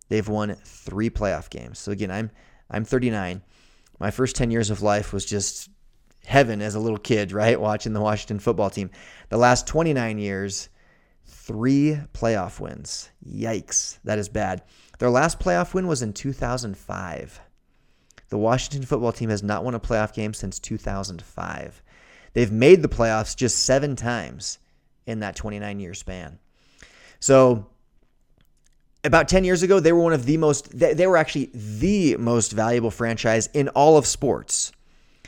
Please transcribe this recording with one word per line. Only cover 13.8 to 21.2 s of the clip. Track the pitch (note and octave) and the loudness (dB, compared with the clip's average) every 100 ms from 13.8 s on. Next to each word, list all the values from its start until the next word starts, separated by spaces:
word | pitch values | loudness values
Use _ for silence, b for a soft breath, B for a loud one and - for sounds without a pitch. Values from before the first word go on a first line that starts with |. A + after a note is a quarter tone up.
| - - | -6 -10
that | - G#2+ | -6 -4
is | G2+ | -4
bad. | G#2+ G2 F#2 - b b b | -4 -4 -6 -10 b b b
Their | B2 | 2
last | B2 D#3+ - | 2 2 0
playoff | F#3 F3 F3 | 0 0 0
win | F#3 F#3 | -2 -2
was | C#3+ | -2
in | A#2 | -4
two | G2+ C3+ | -6 -8
thousand | C3 B2 B2+ A#2 F#2+ | -6 -4 -4 -6 -10
five. | - F#2 F#2 D2 - - - _ _ _ _ _ _ - - | -10 -10 -8 -10 -14 -18 -20 _ _ _ _ _ _ -20 -8
The | G#2+ | -2
Washington | A2 C3 - C#3+ | 2 0 -2 -8
football | C3 C3+ A#2 | -2 -2 0
team | - A2+ | -2 -2
has | G#2 | -2
not | G#2 G#2 | -2 -4
won | A2+ | -4
a | A#2+ | -6
playoff | - A2+ G#2+ | -2 -2 -2
game | - G#2+ | -4 -6
since | G#2+ F#2+ - | -6 -10 -10
two | - A2 | -8 -8
thousand | - F#2+ G2 E2+ | -6 -6 -8 -10